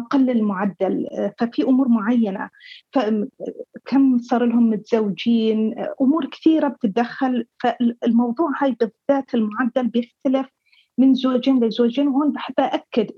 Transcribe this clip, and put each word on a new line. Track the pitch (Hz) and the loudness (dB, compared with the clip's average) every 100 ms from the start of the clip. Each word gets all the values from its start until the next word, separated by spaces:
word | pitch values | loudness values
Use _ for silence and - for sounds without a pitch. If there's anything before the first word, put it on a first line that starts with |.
| 233 | 0
قل | 277 254 | 0 2
المعدل. | 240 214 185 202 - 190 196 - | 2 0 -2 -4 -2 -2 -2 -6
آه، | - 202 - | -4 -6 -4
ففي | 233 262 | -4 -2
أمور | 262 262 262 | 0 2 2
معينة. | 226 202 247 214 190 196 _ - - _ | 2 2 0 0 -2 -10 _ -20 -20 _
ف-، | - 208 220 - - - - - - - | -2 0 -2 -4 -8 -12 -12 -14 -18 -2
كم | 269 269 247 | 2 4 2
صار | 240 240 240 | 0 0 2
لهم | 233 226 | 2 2
متزوجين، | 214 - 226 208 175 233 233 220 220 220 233 | 0 -2 -2 0 -2 0 2 2 0 -2 -4
آه، | - - | -6 0
أمور | 262 320 269 | 2 2 -2
كثيرة | - 320 320 285 | 0 2 2 0
بتتدخل. | 277 214 190 240 - 262 247 - - | -2 -4 -2 -4 -2 -2 -2 -6 -4
فالموضوع | 247 - 240 233 240 233 240 233 330 262 | -4 0 -2 -2 0 2 0 0 -2 0
هاي | 277 220 | -2 0
بالذات | 220 - - 277 269 240 | -4 -4 -2 -2 -2 -2
المعدل | 214 214 247 262 247 | -2 -2 -2 -2 -2
بيختلف | 240 240 _ 277 262 262 _ _ _ _ - | -2 -4 _ -2 -2 -4 _ _ _ _ 2
من | 269 | 4
زوجين | 262 254 254 262 262 233 | 4 2 0 2 2 2
لزوجين، | 226 240 254 285 | 0 0 0 0
وهون | 262 302 | 0 0
بحب | - - 269 | -2 -6 -2
أأكد | 262 311 - - 202 | -2 -2 -4 -4 -2